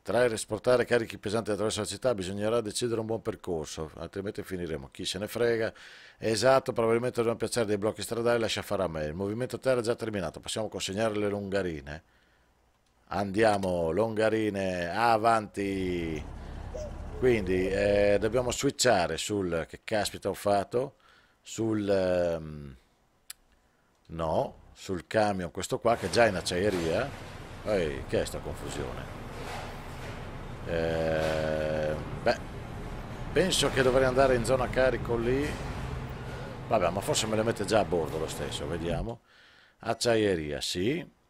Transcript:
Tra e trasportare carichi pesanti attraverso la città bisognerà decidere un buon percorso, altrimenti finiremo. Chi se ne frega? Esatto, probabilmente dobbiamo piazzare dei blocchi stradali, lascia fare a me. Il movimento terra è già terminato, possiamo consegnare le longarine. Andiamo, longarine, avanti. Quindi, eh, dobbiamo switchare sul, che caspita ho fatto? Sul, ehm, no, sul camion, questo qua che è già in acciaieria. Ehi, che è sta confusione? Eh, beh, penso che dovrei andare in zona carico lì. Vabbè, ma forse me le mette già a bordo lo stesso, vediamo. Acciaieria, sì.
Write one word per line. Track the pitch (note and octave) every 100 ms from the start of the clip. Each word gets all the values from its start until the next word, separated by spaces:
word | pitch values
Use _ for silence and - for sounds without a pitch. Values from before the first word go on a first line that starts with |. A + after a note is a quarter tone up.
Tra | - G#2+ B2
e |
trasportare | A2 - G#2+ - B2
carichi | A2+ A#2+ A2 G2+
pesanti | G#2 A2 G#2
attraverso | G2+ G#2+ G2+
la | G2
città | G2 B2+
bisognerà | A2 F2+ G2+ G#2 A#2
decidere | G#2+ - B2 A2+
un | A2
buon | A2
percorso, | A2+ F#2 - E2 D2+ - D#2 -
altrimenti | D#2+ G2+ G2 -
finiremo. | F#2+ F#2+ E2+ D2+ C2+
Chi | - F#2
se | F#2
ne | G#2
frega? | A2+ A#2 A#2 A2 - - - - -
Esatto, | A2 A2 B2 C3+ C3
probabilmente | A2+ A2+ A#2 B2 A#2
dobbiamo | A2+ A2+
piazzare | A2 A#2+ G#2
dei | G#2
blocchi | G#2+ G#2
stradali, | G2 A#2 A#2 A#2+
lascia | G#2+ -
fare | - G2
a | F2+
me. | D#2 D2+
Il |
movimento | E2 G2 A2 B2 A2+
terra | C3 B2
è |
già | A2+ A#2
terminato, | A2 G#2 D#2+ -
possiamo | - A#2 G#2+
consegnare | G2 - G2 A2+ G#2
le | G#2
longarine. | G2+ G2 G2 F#2 D2+ C#2 D#2 _ _ _ _ _ _ _ _ _ _ _
Andiamo, | F2 G2+ F#2+ A2+ G2+ F#2+ F2 E2
longarine, | E2+ A2+ G#2+ A2 A2 G#2+ G2 F#2+ F2+ E2+
avanti. | F#2+ A#2 A2+ A2+ A2+ G2+ - G2 F#2+ F#2 F2 E2 D#2 C#2+ - - - - - - - - -
Quindi, | B2+ A#2 F#2 F#2 F#2
eh, | G2 G2+ G2+ G2+ G2+
dobbiamo | G#2+ A#2+ B2
switchare | A2 C#3 - B2 G2+ E2 D#2+
sul, | - G#2 F#2 E2 D#2+
che | F2
caspita | - G#2+ F#2+ F2+ G#2
ho |
fatto? | F2+ G2+ G2+ F#2+ A#2+ C#3+ _ _ - _ _
Sul, | - - A2+ G#2+ G2+
ehm, | G2 F#2 F2+ F2 E2 D#2 D2+ C#2+ C2+ _ _ _ _ _ - _ _ _ _ _ _ -
no, | E2 D#2+ F2+ C#3+ - -
sul | - - F#2 -
camion, | A2 G#2 G2 F2
questo | - - B2+
qua | A#2 A#2
che | F#2+
è |
già | G2 A2+
in | F2+
acciaieria. | - F2+ G#2 F#2 E2 F2+ C#3 - - - - - -
Ehi, | G2+ D#2+ C2+ -
che | G#2
è | -
sta | D2
confusione? | D2+ C#2+ D2 C#2+ C2 B1+ C2+ - - - - - - - - - - - - - - - -
Eh, | E2+ E2 E2 D#2+ D#2+ D#2+ D#2 D#2 D#2 D#2 D#2 D2+ D2+ - -
beh, | A2+ - - - - - - - - - -
penso | C#3+ F#3 D3+ C#3+
che | B2
dovrei | C3 C3 C3
andare | B2+ C3+ B2
in | A2+
zona | C3 A#2+
carico | B2+ C3 A#2 - A#2
lì. | A#2 C3 D3 - - - - - - - - - - - -
Vabbè, | A2+ F2
ma | F#2+
forse | A#2+ C#3+ A2
me | G#2+
le |
mette | A2 A2 G2
già | G#2+
a |
bordo | F2 F2 D2+ D#2
lo | D#2
stesso, | - C#2+ - D2
vediamo. | F2 E2+ E2 G2+ A#2+ _ - - - - _
Acciaieria, | A2+ A#2 A#2+ A2+ G#2 F2+ D2+ C#2
sì. | - F2 G2+ D#3 - _